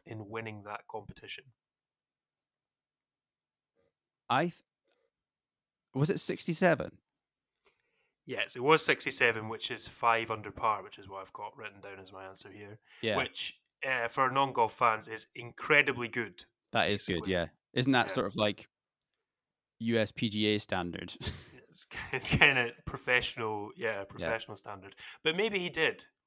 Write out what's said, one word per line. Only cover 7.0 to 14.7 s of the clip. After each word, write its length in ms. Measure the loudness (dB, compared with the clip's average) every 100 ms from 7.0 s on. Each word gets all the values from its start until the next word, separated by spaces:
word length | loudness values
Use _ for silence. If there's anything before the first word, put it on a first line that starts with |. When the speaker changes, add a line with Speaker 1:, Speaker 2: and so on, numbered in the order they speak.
| _ _ _ _ _ _ _ _ _ _ _ _ -10
Speaker 1:
Yes, 300 | -6 -4 0
it 80 |
was 220 | 6 6 6
sixty-seven, 640 | 2 0 4 4 4 -4
which 200 | -6 -6
is 180 | -6 -8
five 440 | 0 4 4 2
under 200 | -4 -6
par, 300 | -2 0 0
which 160 | -4 -16
is 120 | -14
what 120 | -12
I've 120 | -12
got 240 | -12 -14 -12
written 240 | -14 -12
down 180 | -14 -14
as 120 | -14
my 120 | -14 -14
answer 240 | -12 -14
here. 300 | -14 -16 -16 _ -6
Speaker 2:
Yeah. 160 | 0 0
Speaker 1:
Which, 420 | 0 -4 -8 -8 _ _ -4
uh, 220 | -2 0
for 240 | 2 2
non-golf 420 | 4 2 2 2